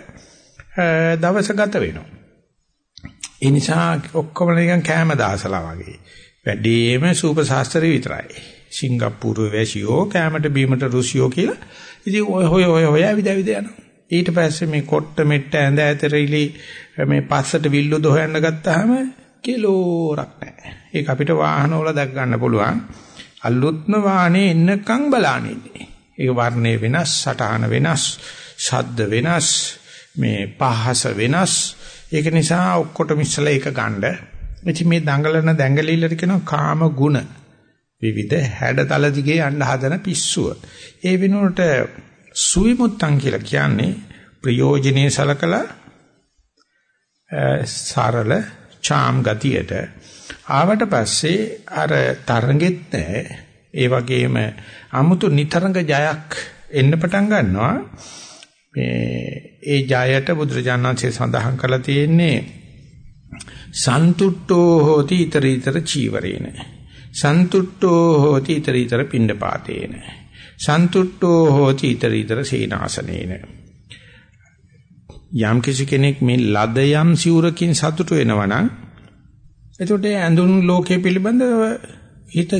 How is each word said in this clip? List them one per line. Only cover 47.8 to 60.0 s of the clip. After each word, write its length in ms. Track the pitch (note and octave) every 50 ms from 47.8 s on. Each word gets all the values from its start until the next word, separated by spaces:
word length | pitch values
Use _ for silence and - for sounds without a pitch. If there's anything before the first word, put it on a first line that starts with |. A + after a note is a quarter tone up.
| - - - B2+ A#2 A#2 A#2+ A#2+ G#2+ G#2+ - G#3 G#3+ - - - - - - _
චාම් 440 | - - C#3+ C#3 C3 B2 B2 C3
ගතියට 500 | B2 A#2 G#2+ G#2+ - C3+ B2+ F2+ F2+ F2+ F#2 F#2 - - - - - - - - - - - - -
ආවට 360 | - C3+ C#3+ D#3+ F#3 G#3+ G#3+ A#3+
පස්සේ 540 | G3+ F3+ B2 A2 - - - - D3+ F3 G#3 G#3+ G#3+ - - - -
අර 240 | - D3+ D3+ D#3 D3+ C#3 B2+ B2+ - -
තරඟෙත් 600 | - - A#2+ A#2 A#2 C3+ C#3 D3 E3 F#3 F3+ - - -
නෑ. 340 | - A2 D#2 D#2 F#2+ A#2+ - - - - - - _ _ _ _
ඒ 180 | - D3 B2+ B2
වගේම 480 | B2+ B2 A#2+ B2 B2+ B2 B2 B2+ B2 A#2 G#2+ A2 G#2+ - - - - - - -
아무තු 400 | - B2+ C#3 E3 F#3 F3 A3 F#3+
නිතරංග 500 | C#3+ C#3+ D3 D3+ - E3 F3+ G3 F#3 F#3
ජයක් 580 | E3+ D3 C#3+ C#3 D3 D#3 D#3 D#3 - - - - - - - - - -
එන්න 240 | - C#3+ C3 C#3
පටන් 340 | E3 D#3+ E3 F3 F#3 G3 G3+
ගන්නවා. 480 | G#3+ G#3+ G3 C3 F#2+ F#2 G2 A2+ C#3+ A3 D#4+ G4+ - - - - - - - - - - - - - _ _ _ _
මේ 880 | - - B1 B1 A#1+ A#1+ A#2 A#2+ B1 A#1+ - - C3+ - - - - _
ඒ 180 | - C#3+ C#3+ C#3
ජයට 460 | C3 B2+ C3+ B2